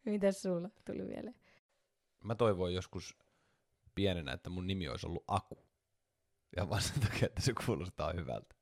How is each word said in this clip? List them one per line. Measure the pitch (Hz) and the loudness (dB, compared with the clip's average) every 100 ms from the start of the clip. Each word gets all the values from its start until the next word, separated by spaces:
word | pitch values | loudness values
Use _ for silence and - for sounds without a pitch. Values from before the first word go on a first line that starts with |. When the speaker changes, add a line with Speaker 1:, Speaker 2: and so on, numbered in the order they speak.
| 233 | 0
Speaker 1:
Mitäs | 208 196 190 | 4 4 4
sulla | 190 175 185 - - | 0 0 -2 -10 -8
tuli | - | -6
mieleen? | 190 - 214 254 _ _ _ _ _ _ _ _ | -6 -8 -10 -14 _ _ _ _ _ _ _ _
Speaker 2:
Mä | 101 113 | -6 4
toivoin | 113 92 92 | 4 4 2
joskus | 90 - 90 - - _ _ _ _ _ _ - - | 0 -2 -8 -10 -18 _ _ _ _ _ _ -8 0
pienenä, | 98 90 71 | 2 2 -2
että | 69 - | -6 -6
mun | 90 90 | -4 -2
nimi | 95 78 | -2 -2
olisi | 60 82 | -4 -4
ollut | 85 - | -6 0
Aku. | 98 - - _ _ _ _ _ _ _ _ _ - | -2 -2 -18 _ _ _ _ _ _ _ _ _ -4
Ja | 92 | -2
vaan | 92 | 0
sen | - - | 0 2
takia, | 104 - - | 0 2 0
että | - | 2
se | - 113 - | 0 2 0
kuulostaa | 90 90 - 76 | 0 -2 -2 -2
hyvältä. | 87 67 55 - - | -2 -4 -6 -8 -20